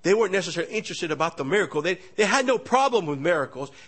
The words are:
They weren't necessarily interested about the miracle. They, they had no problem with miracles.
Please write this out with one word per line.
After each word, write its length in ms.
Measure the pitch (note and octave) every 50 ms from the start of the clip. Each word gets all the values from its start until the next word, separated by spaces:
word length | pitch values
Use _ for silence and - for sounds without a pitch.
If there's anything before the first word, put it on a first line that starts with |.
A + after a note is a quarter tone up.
They 100 | - E3
weren't 200 | G3 A3+ A3+ F#3+
necessarily 400 | F#3 G3 E3+ E3+ D3+ E3 D#3+ -
interested 400 | - G#3+ - - F3 - F3 D#3+
about 240 | D#3 C#3+ D#3+ E3 -
the 80 | - C#3
miracle. 360 | C3+ F#3 G#3+ F#3+ - - D3+
They, 200 | D3 F3 F#3 F3 - - -
they 80 | - G#3+
had 200 | F#3+ A3 C4+ C4+
no 140 | B3+ B3+ A3
problem 480 | G#3 - A#3 C4 C4+ C4 A#3+ A3 F3
with 140 | D3+ D3 C3+
miracles. 500 | C#3 E3+ F3+ D3+ C3+ - - B2+ C#3 C3+ - - -